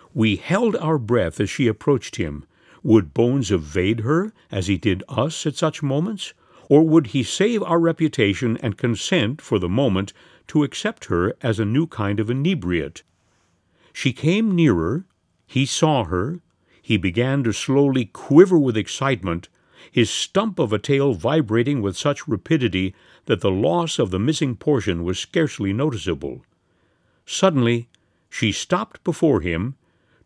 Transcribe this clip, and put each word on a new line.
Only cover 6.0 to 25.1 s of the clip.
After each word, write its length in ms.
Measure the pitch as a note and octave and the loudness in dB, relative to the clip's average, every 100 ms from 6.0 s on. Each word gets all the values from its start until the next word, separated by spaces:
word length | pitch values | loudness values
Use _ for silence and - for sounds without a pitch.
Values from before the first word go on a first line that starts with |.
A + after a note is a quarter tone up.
| F#3+ G3+ - - _ - - | -4 -6 -12 -16 _ -20 4
Or 140 | C#3+ | 6
would 260 | D#3+ D#3+ A#2+ | 6 4 2
he 140 | C3+ | -2
save 400 | A2 - G#3 A3 | -2 0 0 0
our 160 | F3+ E3+ | 0 2
reputation 800 | E3 D#3+ D#3 - G2+ F#2+ A#2+ A#2 | 2 0 -2 2 2 2 -2 -2
and 160 | A2+ - | -4 -2
consent, 640 | A#2+ G#2+ - F#3 A2 D3 | -2 -2 0 0 0 -4
for 200 | - G#2 | -2 -2
the 80 | F2 | 0
moment, 440 | A2 C3+ F#2 G2+ - - _ - | 2 2 0 -2 -10 -20 _ -2
to 120 | D3+ | 0
accept 420 | C#3+ - G#3+ - - | 0 -2 -6 -8 -2
her 280 | F2 F#2+ - | 0 0 0
as 180 | B2 G#2 | -2 -2
a 60 | |
new 220 | G#2 C3+ E3 | 0 0 -2
kind 340 | - G2+ G#2 | -4 -4 -2
of 80 | G#2+ | -2
inebriate. 720 | C3 D#3+ D#3+ F2 E2+ C#2 - - _ _ _ _ _ _ _ _ | -2 -2 -2 -2 -2 -4 -10 -20 _ _ _ _ _ _ _ _
She 180 | - C3 | -4 -4
came 420 | - D3+ G3+ A3 | 0 0 0 2
nearer, 520 | F3 D#3 E2+ E2 D3+ - _ _ _ _ | 4 4 4 0 -4 -8 _ _ _ _
he 180 | B2+ | -2
saw 400 | C3+ - D#3 C#3 | -2 0 2 2
her, 360 | E2 F2+ A#2+ F3 - _ _ _ | 0 -2 -4 -8 -14 _ _ _
he 160 | - G#2 | -2 0
began 440 | F#2 G2 B2+ C#3 | 0 0 0 0
to 100 | A#2 | -2
slowly 500 | G2+ - C3+ C#3+ C3 | -2 0 2 2 0
quiver 540 | A2 - - C#3+ F#3+ E3+ | -4 -10 4 6 8 6
with 180 | C3 A2 | 2 0
excitement, 720 | F#2+ - C3+ A2+ F#2 E2+ - _ _ _ - | -4 -4 -2 -2 -2 -4 -8 _ _ _ -4
his 200 | - A2+ | 2 2
stump 480 | - - F#3+ A3 F3+ | 0 -2 -2 -2 -2
of 120 | A#2+ | -2
a 80 | G#2+ | -2
tail 360 | - C#3 C#3 | 0 2 2
vibrating 640 | F#2 A2+ D#3 G#2+ A2+ B2 C#3+ | 0 0 0 2 0 2 0
with 160 | G2 - | -2 -2
such 320 | C#3+ C#3+ - | -4 -4 -4
rapidity 640 | G#2 - D#3+ A#2 F#2+ F#2 - _ _ | -6 0 0 2 0 -2 -4 _ _
that 160 | - G#2+ | -2 0
the 100 | G#2 | 0
loss 480 | F#2+ - F3 E3 - | 2 2 0 -2 -2
of 120 | G#2+ | -2
the 80 | F#2 | 0
missing 360 | B2 D3+ C#3 | -2 0 -4
portion 500 | A2 - C3+ G2 E2+ | -2 0 0 0 -2
was 140 | E2+ | -4